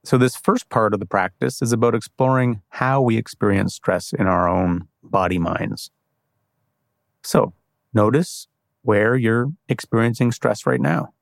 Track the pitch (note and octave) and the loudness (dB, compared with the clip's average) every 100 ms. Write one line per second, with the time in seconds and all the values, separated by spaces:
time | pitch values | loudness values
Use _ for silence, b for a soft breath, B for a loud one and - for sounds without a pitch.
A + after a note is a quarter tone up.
0 | - B2+ B2 - - A#3+ - A#2+ G#2+ G#2 | 2 2 2 2 -2 -2 -2 0 0 0
1 | F#2+ G2+ F#2 _ B2+ - B2 A#2 A#2+ A2 | -2 -2 -2 _ -6 -4 -2 2 2 0
2 | - - C3 C3 B2 G#2+ _ - C3 C3+ | -6 -2 0 2 0 -2 _ -4 0 2
3 | B2 A2+ - - G#2 G2 F#2+ - - F2+ | 2 0 -4 -2 0 2 0 -2 -2 -2
4 | - - F#2+ F2+ F2+ F#2 F2+ E2+ E2+ _ | -4 -2 0 2 2 2 0 -2 -8 _
5 | - G2 F2+ F2+ E2 - F2+ - - _ | -4 -2 0 0 -2 -4 -6 -8 -14 _
6 | _ _ _ _ _ _ _ _ _ _ | _ _ _ _ _ _ _ _ _ _
7 | _ _ - D3 G2+ - _ _ _ A2 | _ _ -2 0 0 -6 _ _ _ 2
8 | G#2 C3+ F3 - - _ _ _ - G#2 | 2 2 -2 -10 -20 _ _ _ 0 2
9 | G#2+ B2+ A#2 A2+ B2 E3 - A2 - A2+ | 2 2 2 0 -2 -6 -6 -6 -2 0
10 | A#2 A2+ A#2+ - A#2 G#2+ - B2+ C#3 D#3+ | 0 0 -2 0 -2 -2 -2 0 0 -2
11 | C#3+ _ | -6 _